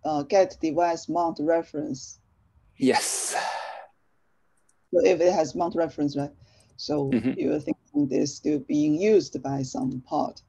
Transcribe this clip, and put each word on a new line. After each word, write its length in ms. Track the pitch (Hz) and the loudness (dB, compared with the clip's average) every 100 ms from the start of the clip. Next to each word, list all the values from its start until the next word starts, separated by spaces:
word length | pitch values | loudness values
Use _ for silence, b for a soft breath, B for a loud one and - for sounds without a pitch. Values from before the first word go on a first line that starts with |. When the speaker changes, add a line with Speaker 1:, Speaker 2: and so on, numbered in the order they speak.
Speaker 1:
uh, 180 | 147 151 | -2 -4
get 320 | 147 202 185 - | 2 4 4 2
device 480 | 160 151 175 165 - | -2 2 0 0 -2
mount 300 | 165 170 165 | 0 0 0
reference. 760 | 147 165 165 151 151 135 - - _ _ _ _ _ _ | 2 2 0 -8 -6 -8 -12 -20 _ _ _ _ _ _
Speaker 2:
Yes. 560 | 127 123 - - - - B B B B B _ _ _ _ _ _ _ _ _ _ | 2 2 0 -4 -4 -4 B B B B B _ _ _ _ _ _ _ _ _ _
Speaker 1:
So 120 | 175 | 4
if 160 | 180 175 | 4 6
it 120 | 175 | 4
has 220 | 185 160 | 4 0
mount 200 | - 175 170 | 0 -2 0
reference, 400 | 165 - 147 143 | -2 0 -2 -2
right? 160 | 143 - b b b _ | -6 -8 b b b _
So 320 | - 147 139 | -4 -2 0
Speaker 2:
Mm-hmm. 220 | 127 117 - | 0 0 -2
Speaker 1:
you're 220 | 160 151 | -2 -2
thinking 480 | 147 156 _ - 139 | -4 -8 _ -2 0
this 280 | - 147 - | 0 -2 -4
still 220 | - 151 | -2 -2
being 340 | - 151 151 151 | -2 0 2 2
used 420 | 202 214 160 147 | 4 4 2 -6
by 200 | 135 139 | -6 -4
some 400 | 135 - - - 127 | -4 -4 -6 -6 -6
pod? 340 | 151 - - | -4 -4 -6